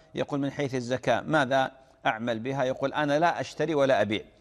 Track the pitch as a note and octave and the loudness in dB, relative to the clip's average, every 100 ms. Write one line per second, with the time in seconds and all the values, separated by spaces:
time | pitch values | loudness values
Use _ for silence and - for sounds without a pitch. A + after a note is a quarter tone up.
0 | _ - C3 D3 C#3 - C#3 C3 A#2+ B2+ | _ -6 -4 -2 -2 -2 -2 -2 -2 -2
1 | - A2+ - D#3 B2+ C3+ C3 - - _ | 0 0 2 0 2 2 0 -4 -20 _
2 | C3+ A2 A#2+ A2+ A#2+ C3+ C3 C3 C#3 C#3 | -2 -2 -2 -4 -4 -2 -2 -2 -4 -2
3 | D3 D3 E3+ A#2 C3 - D#3 D3+ C3+ A#2 | 0 2 2 0 -4 -4 0 2 4 4
4 | G#2 G#2 - - | 2 -2 -6 -20